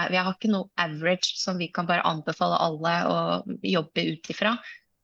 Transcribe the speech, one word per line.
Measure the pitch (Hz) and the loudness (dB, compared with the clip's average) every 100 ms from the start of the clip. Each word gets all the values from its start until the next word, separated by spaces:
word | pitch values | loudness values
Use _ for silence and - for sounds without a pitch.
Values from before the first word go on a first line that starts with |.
| 165 | 2
vi | 185 | 2
har | 185 | 0
ikke | 190 214 | 0 0
noe | 196 190 - | 0 0 -2
average | 170 151 160 180 - - | -2 0 0 2 0 -2
som | - 180 | -4 -2
vi | 165 | -2
kan | - 175 | -2 2
bare | 175 170 | 2 2
anbefale | 160 160 165 175 170 | 0 -4 0 0 2
alle | 165 156 165 170 | 2 0 0 2
å | - 170 170 175 - 180 | 2 0 0 -2 -4 -6
jobbe | 190 180 160 170 165 | 0 0 0 -2 -2
ut | 156 - | -4 -8
ifra. | - 208 233 - - _ _ | -2 0 0 -6 -18 _ _